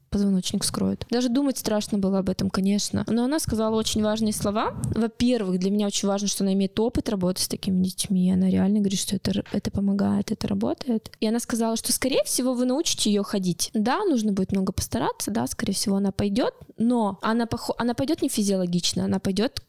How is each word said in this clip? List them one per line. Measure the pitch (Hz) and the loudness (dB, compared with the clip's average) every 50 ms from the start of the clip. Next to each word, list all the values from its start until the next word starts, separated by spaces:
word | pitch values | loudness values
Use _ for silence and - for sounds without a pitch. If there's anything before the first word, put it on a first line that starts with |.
| _ _ | _ _
позвоночник | - 202 202 196 190 185 - - - 196 - | 0 2 2 4 2 2 0 0 -2 -2 -2
вскроют. | - - - 190 190 196 - - - | -2 -2 0 0 0 -2 -2 -4 -2
Даже | 226 247 247 247 | 0 0 2 2
думать | 233 277 285 269 247 - | 2 2 2 0 0 -2
страшно | - 220 214 208 - - 226 202 | -2 0 0 0 0 0 -2 0
было | 190 185 196 190 | 2 2 2 2
об | 185 190 | 0 0
этом, | 185 - 196 190 | 0 0 -2 -2
конечно. | - 190 190 196 202 208 - - - 196 208 | 0 0 2 2 2 2 0 -2 -2 -2 -2
Но | - 214 233 | 0 0 0
она | 240 262 302 320 | 2 2 0 0
сказала | - - 240 214 220 220 220 | 0 0 0 0 0 0 0
очень | 220 220 - - 214 | 0 0 0 0 0
важные | 214 214 214 220 220 208 | 0 0 0 0 0 0
слова. | 214 - 214 208 202 220 294 494 - - - - - | 0 0 -2 0 0 0 -2 -2 -2 -4 -4 -2 0
Во-первых, | 220 226 220 - - 240 247 247 226 202 185 180 185 | 0 0 0 0 2 2 4 4 2 2 0 0 0
для | 185 196 | 2 2
меня | 208 208 208 | 2 2 2
очень | 202 - - - 202 | 0 0 0 0 0
важно, | 196 202 202 | 0 0 0
что | 196 - - | -2 0 0
она | 196 196 190 | 0 2 2
имеет | 196 196 190 - - | 2 2 0 0 0
опыт | 220 247 - 302 - - | 0 0 0 -2 -2 -2
работы | 214 190 180 180 185 - | -2 0 0 0 0 -2
с | - | -4
такими | - - - - 202 185 185 185 | -4 -4 -4 -2 0 2 2 2
детьми. | 185 - - - - 196 185 180 185 | 0 -2 -4 -2 0 2 2 4 4
И | |
она | 185 185 185 185 | 4 4 4 2
реально | 190 185 185 196 208 214 | 4 4 2 2 2 2
говорит, | 202 190 202 - | 2 0 0 -2
что | - - 196 | -2 -2 -4
это | 190 - 196 | -2 -2 -2
р-, | 190 202 - - | -2 -2 -4 -4
это | - 208 - 208 | -4 -4 -4 -4
помогает, | - 196 202 196 196 202 196 202 202 202 202 - | -4 -2 0 0 2 2 2 2 0 0 -2 -2
это | 214 - - - | -4 -4 -2 -2
работает. | 202 196 226 240 - - - 254 226 220 - - - - | -2 0 0 -2 -2 -4 -2 -2 -2 -2 -4 -8 -8 -4
И | 226 214 | -2 -2
она | 226 240 | 0 -2
сказала, | - - 247 220 233 226 226 | -2 -2 -2 -2 0 0 -2
что, | 226 - - | -2 -2 -4
скорее | - - - 254 277 523 605 | -2 -2 0 0 0 0 0
всего, | - - - 247 262 | 0 0 0 0 0
вы | 254 240 254 | 0 0 0
научите | 254 254 294 339 - - - - 226 | 0 0 0 0 -2 -2 0 2 2
ее | 202 196 | 2 2
ходить. | 208 - - 202 185 180 170 - - - - | 2 0 -2 0 0 0 -2 -2 -4 -2 -2
Да, | 220 202 247 277 370 440 | 0 0 0 0 0 2
нужно | 381 277 226 214 214 | 2 2 2 2 0
будет | 196 196 190 - | 0 0 0 0
много | 208 196 190 196 | 0 0 0 0
постараться, | - - - - - 233 285 427 480 - - 214 | -2 -2 -4 -4 -2 -2 -2 -2 -4 -4 -4 -4
да, | 202 226 240 | -2 -2 -2
скорее | 269 - - 226 202 190 | -4 -4 -4 -4 -2 -2
всего, | - - 202 196 | -2 0 0 0
она | 196 202 196 | 2 0 0
пойдет, | - - 208 202 196 240 330 523 - - - - - - | 0 0 0 0 0 0 0 0 -4 -8 -14 -12 -4 0
но | 220 240 247 240 220 196 196 - | 0 2 2 2 2 0 -2 -2
она | - 214 226 233 233 | -2 0 0 0 0
похо-, | 226 240 233 - - - - | -2 -4 -4 -4 -6 -4 -2
она | 233 240 240 | -2 -2 0
пойдет | - 277 277 330 - | 0 0 0 0 0
не | 330 269 | 0 0
физиологично, | - 226 202 202 196 185 180 175 175 175 - - - 185 190 | 0 0 2 2 2 2 2 0 0 0 0 0 0 0 0
она | 196 196 190 | 0 0 0
пойдет | - 196 190 196 214 277 - - - | 0 -2 0 0 0 -2 -2 -6 -14